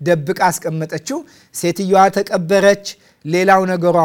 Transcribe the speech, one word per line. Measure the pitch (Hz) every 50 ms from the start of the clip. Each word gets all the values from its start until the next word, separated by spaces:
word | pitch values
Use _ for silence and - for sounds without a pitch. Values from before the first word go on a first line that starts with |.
ደብቃ | 143 175 175 160 139 165 190 - 190
አስቀመጠችው። | 175 165 - - 170 160 160 156 156 175 151 - - 262 349 294 - _ _ _ _ -
ሴትዮዋ | - - 170 170 - 196 185 202 190 190 196
ተቀበረች። | 190 202 202 - - 190 170 160 202 196 190 202 202 196 - - - - _ _ _ _ -
ሌላው | 151 165 180 185 196 190 190 190
ነገሯ | 185 185 175 170 175 160 170